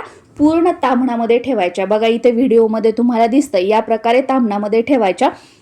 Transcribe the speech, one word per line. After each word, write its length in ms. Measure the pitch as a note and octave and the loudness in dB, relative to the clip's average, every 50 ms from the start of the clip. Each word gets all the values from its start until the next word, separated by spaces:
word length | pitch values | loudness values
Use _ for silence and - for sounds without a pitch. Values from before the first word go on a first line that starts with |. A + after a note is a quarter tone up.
| A4+ - - - _ _ _ | -4 -8 -16 -20 _ _ _
पूर्ण 340 | - D4 D4+ D#4+ E4+ E4 F4+ E4+ E4+ - | 0 0 0 2 2 0 0 -2 -2 -2
ताम्हणामध्ये 540 | B3+ C4 B3 C4 B3+ A#3+ A#3 A#3 A3 A#3 B3 | -2 0 0 0 -2 -2 -2 0 0 0 0
ठेवायच्या. 460 | A#3+ B3+ C4+ G#3+ F3+ F3+ F3+ - F#3+ | 0 -2 -2 -2 -2 -2 -2 -4 -2
बघा 220 | F#3+ G#3+ G#3+ A3+ | -2 -2 0 0
इथे 240 | A3+ A#3 A#3 - B3 | 0 0 2 0 0
व्हिडिओमध्ये 600 | A#3+ A3+ C4 B3+ A3 A#3 A3+ A3 A3 A3 G3+ A3+ | 2 2 0 2 4 2 2 2 0 0 -2 -2
तुम्हाला 340 | A3 A#3+ A#3+ A#3+ A#3+ A3+ A#3 | 0 0 -2 0 2 0 0
दिसतंय 400 | A3+ A3 C#4+ C#4+ - - F#3+ F3+ | 2 2 0 0 0 -2 -2 0
या 120 | G3 G#3+ A3 | 2 0 0
प्रकारे 400 | A3 A#3 A3+ A3 - A#3 A#3 B3+ | 0 0 -4 -2 0 0 0 0
ताम्हणामध्ये 600 | C4+ C4 C4 C4+ B3 G#3+ G3+ G#3 G#3 G#3 G3+ A3+ | 0 0 0 0 0 0 -2 -4 -4 -2 0 -2
ठेवायच्या 480 | A#3 - - B3+ A3 F#3+ F3+ - B3+ D#4 - - - - _ _ | 0 2 0 2 2 0 0 0 0 -2 -2 -4 -12 -20 _ _